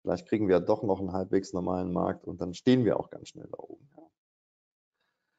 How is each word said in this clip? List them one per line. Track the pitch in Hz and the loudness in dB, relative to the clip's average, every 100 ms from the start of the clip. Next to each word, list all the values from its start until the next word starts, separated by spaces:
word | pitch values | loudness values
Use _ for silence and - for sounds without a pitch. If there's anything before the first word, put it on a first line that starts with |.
Vielleicht | 92 87 - | -2 -4 -2
kriegen | 110 101 | 0 4
wir | 87 | 4
doch | 90 107 | 4 0
noch | 107 95 | 2 -2
einen | 95 | -2
halbwegs | 95 92 98 92 | -4 0 -2 -2
normalen | 92 90 92 90 | -4 -2 -2 -2
Markt | 87 90 92 | 0 -2 -2
und | 90 90 | -10 -8
dann | 90 | -8
stehen | 85 - 127 | 0 4 4
wir | 107 67 | 4 2
auch | - | -4
ganz | - - | -16 -18
schnell | - - | -18 -16
da | - | -16
oben, | - - 143 - 160 _ _ _ _ _ _ _ _ _ _ _ _ | -16 -18 _ -20 -20 _ _ _ _ _ _ _ _ _ _ _ _